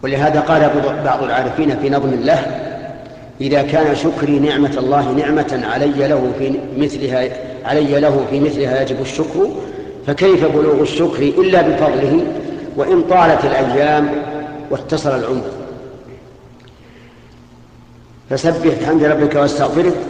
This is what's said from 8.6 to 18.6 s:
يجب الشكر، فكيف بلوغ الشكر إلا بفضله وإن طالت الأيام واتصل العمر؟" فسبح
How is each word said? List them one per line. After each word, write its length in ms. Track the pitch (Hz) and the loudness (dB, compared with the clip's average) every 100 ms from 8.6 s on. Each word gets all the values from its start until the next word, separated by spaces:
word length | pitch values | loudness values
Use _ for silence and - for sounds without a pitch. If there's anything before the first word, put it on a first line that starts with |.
| 135 131 | 0 0
يجب 180 | 131 131 | -2 -4
الشكر، 500 | 131 - 156 165 196 - - - - - - | -6 -4 -4 0 0 -2 -10 -12 -14 -10 -6
فكيف 380 | 143 190 175 | 2 4 4
بلوغ 360 | 156 147 156 143 | 4 2 2 2
الشكر 420 | 143 - 165 - | 2 2 0 2
إلا 400 | 143 160 185 180 | 0 2 4 4
بفضله 640 | 156 156 156 127 135 160 175 - - - - - | 4 2 0 2 2 2 0 -6 -8 -10 -10 -4
وإن 260 | 143 180 | 2 2
طالت 420 | 170 180 165 151 | 4 4 6 4
الأيام 680 | 139 135 131 131 147 151 147 147 147 - - - - | 2 0 0 2 2 2 0 -2 -6 -8 -10 -12 -8
واتصل 400 | 135 - 156 147 | -8 -4 -4 -2
العمر؟" 400 | 131 117 127 - - - - - - - - - - - - - - 120 120 120 120 117 - - - - - - - - - - | -2 -2 -4 -4 -10 -14 -14 -18 -20 -20 -20 -20 -20 -20 -20 -20 -20 -20 -20 -20 -20 -20 -20 -20 -20 -20 -20 -20 -20 -20 -20 -6
فسبح 440 | 135 165 170 | -2 0 2